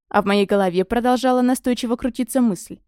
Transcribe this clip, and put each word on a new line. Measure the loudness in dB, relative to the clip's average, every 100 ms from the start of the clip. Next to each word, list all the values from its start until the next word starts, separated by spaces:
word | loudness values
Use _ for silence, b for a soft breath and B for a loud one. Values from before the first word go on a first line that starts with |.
| -2
А | 0
в | 2
моей | 2 2
голове | 2 2 0
продолжала | 0 0 0 0 2 2
настойчиво | 2 0 -2 -2 -2 -4
крутиться | -4 -4 -4 0
мысль | 0 -2 -8 -20